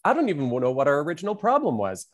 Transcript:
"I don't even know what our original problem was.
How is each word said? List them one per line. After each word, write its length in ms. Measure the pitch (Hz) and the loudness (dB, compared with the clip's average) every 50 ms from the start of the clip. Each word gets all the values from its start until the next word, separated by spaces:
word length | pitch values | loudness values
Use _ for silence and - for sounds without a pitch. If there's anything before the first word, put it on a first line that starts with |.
| - | 0
"I 100 | 208 262 | 0 2
don't 140 | 330 302 | 2 2
even 220 | 214 170 143 135 123 | 0 0 -2 -2 -2
know 220 | 120 127 127 127 | 0 0 0 0
what 180 | 127 135 139 143 | 0 2 2 2
our 100 | 143 147 | 2 2
original 360 | 147 165 165 160 190 208 208 | 0 -2 -6 -6 -6 -6 -6
problem 420 | 202 196 233 262 294 294 185 123 | -2 0 2 2 2 2 0 0
was. 280 | 107 101 95 95 90 - - | 0 -2 -4 -4 -8 -12 -16